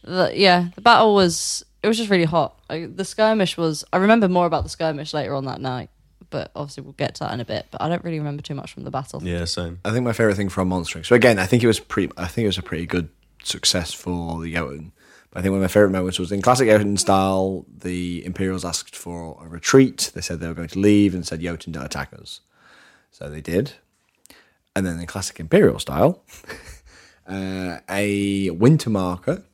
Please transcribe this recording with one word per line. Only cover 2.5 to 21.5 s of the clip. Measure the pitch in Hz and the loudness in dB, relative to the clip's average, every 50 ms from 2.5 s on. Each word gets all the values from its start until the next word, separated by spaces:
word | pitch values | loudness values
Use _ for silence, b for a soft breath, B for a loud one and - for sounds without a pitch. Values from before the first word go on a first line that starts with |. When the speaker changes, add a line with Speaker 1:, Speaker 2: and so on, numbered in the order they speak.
| _ _ _ - | _ _ _ -10
Speaker 1:
Like, | 143 160 170 - 170 | -10 -10 -10 -10 -10
the | 180 190 | -10 -10
skirmish | - - - 214 220 220 214 190 165 - | -8 0 2 2 4 4 2 2 0 0
was, | - 170 160 151 143 - _ - | -2 -2 -2 -2 -4 -8 _ 0
I | |
remember | 185 190 208 226 233 208 | 2 6 6 6 6 4
more | 185 180 180 175 | 2 4 2 2
about | 170 170 143 - | 2 0 -2 -4
the | - | -6
skirmish | - - 165 160 151 143 156 156 - | -6 -4 -4 -4 -4 -6 -8 -6 -6
later | 151 135 98 139 | -6 -4 -4 -6
on | 135 135 | -6 -6
that | 131 - - | -8 -8 -8
night, | 127 131 127 127 87 - _ _ _ _ _ _ - _ | -6 -6 -6 -8 -10 -12 _ _ _ _ _ _ -20 _
but | - 135 82 - _ | -10 -10 -10 -10 _
obviously | - 147 143 - - 135 | -12 -12 -12 -12 -16 -18
we'll | 135 139 | -18 -8
get | - 147 - - | -6 -6 -6 -6
to | - 147 | -8 -8
that | - 104 | -8 -6
in | 123 | -8
a | 117 | -8
bit. | - 107 - - _ | -8 -8 -8 -8 _
But | - - | -10 -6
I | - | -4
don't | 156 175 175 - | -4 -4 -4 -6
really | 170 165 156 | -8 -8 -6
remember | 147 147 143 143 | -6 -8 -8 -10
too | - - 151 | -10 -10 -12
much | 135 - - - | -12 -12 -14 -16
from | - - | -14 -14
the | 131 | -10
battle. | 131 131 135 - - - - | -8 -10 -10 -10 -14 -10 -8
Speaker 2:
Yeah, | 90 87 87 85 | -6 -6 -4 -4
same. | 82 - 87 87 85 87 92 _ | -6 -6 -6 -8 -8 -10 -8 _
Speaker 3:
I | 101 | -2
think | 110 127 123 | -2 0 0
my | 120 | -2
favourite | 107 - 117 107 98 | 0 2 2 2 2
thing | 98 101 95 | 0 -2 -4
from | - 98 92 | -2 -2 0
Monstering, | 92 92 90 82 - - 82 80 | 0 0 -2 -4 -6 -10 -10 2
so | - 120 | 2 4
again, | 120 110 123 113 98 | 6 6 6 6 4
I | 92 | 2
think | 92 123 120 113 | 2 2 4 4
it | |
was | 117 107 - | 4 2 2
pretty, | - _ - - 92 - - | -4 _ -4 -2 -2 -4 -4
I | - 87 | -8 -10
think | 87 - - 113 | -6 -4 -2 -2
it | |
was | 101 90 | 0 -2
a | 95 85 | -2 -8
pretty | - - 78 85 | -8 -8 -8 -6
good | 76 87 90 82 78 _ _ _ _ _ _ - | -4 -4 -4 -4 -6 _ _ _ _ _ _ -10
success | - - - - - - 92 85 - - | -8 -8 -2 -2 0 0 0 -4 -6 -10
for | - - 87 90 87 85 82 82 80 | -10 -8 -6 -6 -6 -6 -6 -8 -8
the | 82 82 | -8 -6
Jotun. | 80 85 82 62 71 76 78 90 _ b b b b b b b | -6 -6 -6 -8 -10 -14 -16 -18 _ b b b b b b b
But | _ - | _ -4
I | 90 | -2
think | 95 | 0
one | 95 98 | 0 0
of | 95 | 0
my | |
favourite | 90 - 104 104 98 | 2 6 6 6 6
moments | 95 95 92 92 90 | 4 0 -2 -4 -4
was | - 90 82 | -6 -6 -4
in | 101 98 | -4 0
classic | 92 123 127 123 135 110 | 4 4 4 6 6 6
Jotun | 107 107 104 101 101 | 6 6 6 2 0
style, | 95 - - 98 95 95 95 95 95 95 95 95 90 - _ - | 0 2 2 2 2 2 2 0 0 0 -2 -4 -8 -10 _ -20
the | - - 90 90 90 90 87 87 85 - | -12 -8 -6 -6 -4 -4 -6 -6 -8 -8
Imperials | 92 87 - 95 92 92 90 87 | -10 -6 -4 -4 -4 -4 -4 -6
asked | 87 85 - - - - | -6 -6 -8 -8 -10 -18
for | - - 90 87 85 85 80 - - 80 | -18 -14 -14 -12 -12 -12 -14 -16 -18 -18
a | 82 | -18
retreat. | 82 85 - - - 135 135 123 - - - - - | -18 -8 -2 6 8 8 8 8 2 -6 -8 -6 -6
They | - | -10
said | 85 - 85 80 | -8 -8 -8 -8
they | 85 | -6
were | 82 82 | -8 -8
going | 80 85 80 | -8 -10 -8
to | - 92 | -2 2
leave | 98 107 104 104 104 101 90 | 4 6 6 6 6 4 2
and | 90 82 | -2 -6
said, | - 90 80 | -8 -8 -8
"Jotun, | 85 87 | -6 -8